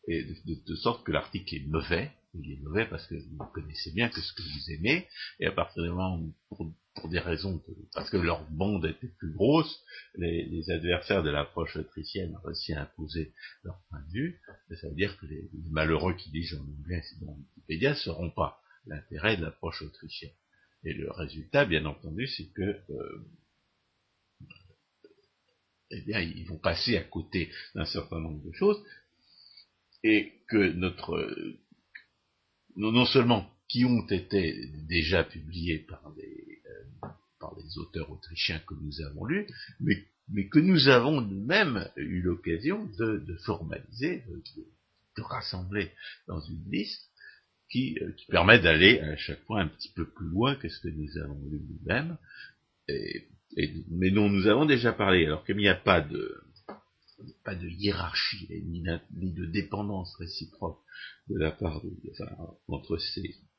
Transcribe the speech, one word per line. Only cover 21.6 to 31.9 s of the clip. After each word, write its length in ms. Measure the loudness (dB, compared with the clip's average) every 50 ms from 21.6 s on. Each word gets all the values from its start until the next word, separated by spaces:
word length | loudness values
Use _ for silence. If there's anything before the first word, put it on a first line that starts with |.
| 4
bien 220 | 4 4 2 2
entendu, 400 | 0 -6 -6 -10 -10 -6 -6 -6
c'est 240 | -6 -6 -10 -10 -12
que, 280 | _ -4 -2 -2 -2 -4 -8 -12
euh, 340 | -10 -8 -8 -10 -10 -14 -16 -20 -20 _ _ _ _ _ _ _ _ _ _ _ _ _ _ _ _ _ _ _ _ _ -20 -20 -20 -20 _ _ _ _ _ _ _ _ _ -20 _ _ _ _ _ _ _ _ _ _ _ _ _ _ _ _
eh 80 | -14 -10
bien, 180 | -6 -2 -2 -2
ils 300 | -2 -2 -4 -8 -10 -10
vont 100 | -10 0
passer 380 | 0 0 2 2 2 2 2
à 80 | 0 0
côté 480 | -4 -6 -8 -8 -2 -2 -2 -2 -2 -6 -14 -16 -10 _
d'un 80 | -4 -4
certain 340 | -4 -4 -6 -6 -6 -8 -6
nombre 240 | -6 -6 -8 -8
de 100 | -10 -12
choses, 300 | -4 2 2 2 2 2 -4 -18 -20 -20 _ _ _ _ _ _ _ _ -20 -20 -20 -20 -20 _ _ _ _ _ _ _ 4
et 280 | 6 6 6 4 0 -12 _ _ 0
que 240 | 4 4 4 4
notre, 420 | 4 2 0 -2 -2 -4 -6 -4 -4
euh, 460 | -2 -2 -4 -6 -8 -8 -10 -12 -14 _ _ _ _ _ _